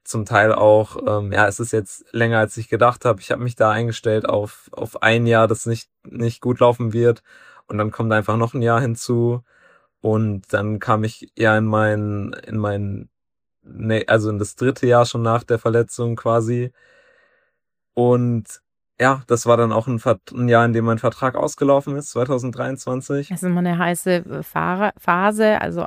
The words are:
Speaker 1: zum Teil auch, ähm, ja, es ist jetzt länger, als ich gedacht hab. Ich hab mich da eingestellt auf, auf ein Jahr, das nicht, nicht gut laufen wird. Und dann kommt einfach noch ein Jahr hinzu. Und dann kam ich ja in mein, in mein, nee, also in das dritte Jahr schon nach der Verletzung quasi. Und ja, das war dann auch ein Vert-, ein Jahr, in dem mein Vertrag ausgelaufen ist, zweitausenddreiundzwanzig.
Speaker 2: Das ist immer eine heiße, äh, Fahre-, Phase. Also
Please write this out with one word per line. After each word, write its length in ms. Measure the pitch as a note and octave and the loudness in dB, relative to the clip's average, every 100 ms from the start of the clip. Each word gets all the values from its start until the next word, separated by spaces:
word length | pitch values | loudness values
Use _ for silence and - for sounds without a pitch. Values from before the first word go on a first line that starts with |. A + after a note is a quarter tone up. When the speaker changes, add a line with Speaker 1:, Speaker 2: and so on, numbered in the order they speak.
Speaker 1:
zum 220 | - A2+ G#2 | -10 -8 0
Teil 280 | A2 A2 | 2 4
auch, 440 | A2 G#2+ G#2+ G#2+ - C4 | 4 6 6 2 -4 -2
ähm, 240 | G#2 G2+ | -2 0
ja, 140 | G2+ G#2 | 2 2
es 120 | - | 0
ist 120 | A#2 | -4
jetzt 320 | A2+ G2 - - | -4 -4 -10 -10
länger, 260 | A2+ A#2 A2+ | -2 0 2
als 180 | A2 - | 0 -2
ich 120 | A2 | -6
gedacht 360 | A#2 A#2+ A#2+ B2 | 2 2 4 0
hab. 140 | G#2+ | -2
Ich 120 | - | -4
hab 80 | - | -4
mich 160 | B2 - | -4 0
da 160 | A2 | 0
eingestellt 560 | G#2+ A#2 A2 A2+ G#2+ - | 2 -2 -4 -2 0 0
auf, 420 | G#2 G#2 - _ | -2 -4 -10 _
auf 300 | - A2+ - | -12 -12 -2
ein 240 | A2 A#2 A#2 | 0 2 4
Jahr, 200 | A2+ A2+ | 4 4
das 180 | A2 A#2 | 2 -4
nicht, 240 | A#2 - _ | -6 -8 _
nicht 380 | - A#2+ A#2 - | -14 -6 -4 -4
gut 180 | B2 A#2+ | -4 2
laufen 320 | B2 A#2 A#2 | 2 2 -2
wird. 300 | A2+ A#2+ A#2 _ - - - - | 2 2 2 _ -20 -20 -20 -8
Und 100 | G#2 | -4
dann 140 | G#2+ | -4
kommt 200 | - A2+ | -2 -2
einfach 240 | G#2+ G#2 A2+ | 0 0 0
noch 160 | A#2 | -2
ein 80 | C#3 | 0
Jahr 180 | A#2 A#2 | 0 2
hinzu. 640 | B2+ A#2 - A#2+ A#2 A#2+ - _ _ _ _ _ | 0 -4 -2 0 0 -2 -8 _ _ _ _ _
Und 540 | A2 A2 A2 G2+ - | -2 0 0 -2 -4
dann 260 | G#2 G#2 G#2+ | -4 -2 -4
kam 240 | - G#2+ | 0 0
ich 280 | A2 - - - | 0 -6 -14 0
ja 200 | A2+ G#2+ | 2 4
in 80 | A2 | 2
mein, 680 | G#2+ G#2+ G#2+ G#2 G#2 G2+ - - | 2 2 0 -2 -4 -6 -10 -8
in 120 | A2 | -4
mein, 520 | G#2 G2+ G2+ G2+ - _ _ _ _ _ | -2 -2 -4 -8 -12 _ _ _ _ _
nee, 420 | - - A2 A2 - | -20 -8 -2 -2 2
also 220 | A2+ G#2+ | 2 2
in 100 | G2+ | -4
das 160 | G#2 - | -6 -2
dritte 320 | B2+ B2 B2 | -2 0 2
Jahr 180 | A#2+ A#2+ | 4 4
schon 180 | A#2+ | 0
nach 200 | A2+ A#2 | 0 0
der 160 | - A#2 | 0 -2
Verletzung 560 | A#2 A#2 A#2 - A#2 A2+ | 0 0 0 -4 -6 -4
quasi. 560 | A#2 A#2 A2+ A#2+ B2 - _ _ _ _ _ _ _ _ _ _ _ | 0 0 0 -2 -6 -10 _ _ _ _ _ _ _ _ _ _ _
Und 680 | - B2 B2 A#2+ A#2 G#2+ - _ _ _ - | 0 2 2 2 -2 -6 -14 _ _ _ -2
ja, 220 | B2+ C3+ - | 0 0 0
das 180 | A#2 A#2+ | 0 4
war 120 | A#2 | 4
dann 140 | A#2 | 4
auch 160 | A2 C3 | 0 -2
ein 120 | A2+ | -2
Vert-, 320 | B2+ A2 - | 0 -2 -4
ein 180 | B2 B2 | -4 2
Jahr, 160 | A#2 A#2 | 4 4
in 80 | |
dem 120 | A2+ A2+ | 2 0
mein 120 | A2+ | 0
Vertrag 380 | A#2+ - B2+ - | -2 -2 -2 -2
ausgelaufen 600 | D3 - C#3 C#3 D3 C#3 | -4 0 2 2 0 -8
ist, 140 | - | -6
zweitausenddreiundzwanzig. 1200 | A#2 B2+ B2+ B2+ A#2+ B2+ C3+ - B2+ C3+ C#3+ C#3+ | -4 -2 -2 -4 -6 -8 -8 -8 -8 -4 -6 -6
Speaker 2:
Das 140 | F3 | -6
ist 40 | F3+ | -4
immer 120 | F3 | -2
eine 180 | F3+ E3+ | -2 -2
heiße, 340 | F3 F3 F#3+ | -2 -2 -2
äh, 320 | F3 F3 D3+ | -2 -4 -10
Fahre-, 500 | D#3+ D#3+ E3+ F3+ G#3 - | -8 -6 -4 -2 -4 -2
Phase. 640 | - F3 G3+ G#3+ A3 G#3+ | -2 0 0 2 2 0
Also 240 | - E3+ | -2 -6